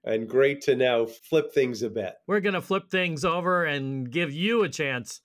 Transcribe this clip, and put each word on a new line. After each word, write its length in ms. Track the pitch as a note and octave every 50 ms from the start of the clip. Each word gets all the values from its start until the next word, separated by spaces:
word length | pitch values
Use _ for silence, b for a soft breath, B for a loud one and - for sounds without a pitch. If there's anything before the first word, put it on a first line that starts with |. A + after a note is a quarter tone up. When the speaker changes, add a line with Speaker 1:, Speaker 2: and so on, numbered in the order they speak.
| -
Speaker 1:
and 200 | A2+ A2 A2 A2+
great 360 | A2+ B2+ C3 C#3 C#3+ C#3+ C#3+
to 140 | - C#3+ B2+
now 280 | B2 B2+ B2+ A#2+ A#2 A2+
flip 460 | A2+ - - - - D#3+ D#3 D3+ D#3 -
things 300 | C#3+ C3 B2 A#2+ G#2 A#2+
a 60 | G#2+
bit. 240 | G2+ A2 G2 F2+ - - -
Speaker 2:
We're 120 | - G3+ G#3
gonna 220 | F#3+ G#3 F#3+ E3+
flip 280 | - - F#3+ G3 - -
things 360 | - F#3 F3+ E3+ D#3+ C#3 F3+
over 400 | E3+ E3 F3+ E3+ F#3 F3+ F3 E3+
and 440 | D3+ C#3+ C#3 C3+ C3+ C3+ C3 B2+ B2
give 220 | B2 E3+ F3 C#3+
you 320 | C#3 D#3+ F#3 A3 A#3 A3+ G3+
a 60 | D3
chance 500 | - - D3 C#3 C3 B2 A2 - - -